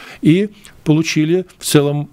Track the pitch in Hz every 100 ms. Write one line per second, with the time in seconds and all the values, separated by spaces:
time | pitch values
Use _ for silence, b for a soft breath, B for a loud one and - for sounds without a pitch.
0 | B B - 175 208 B B - - 156
1 | 160 156 156 180 180 - - 151 143 147
2 | 143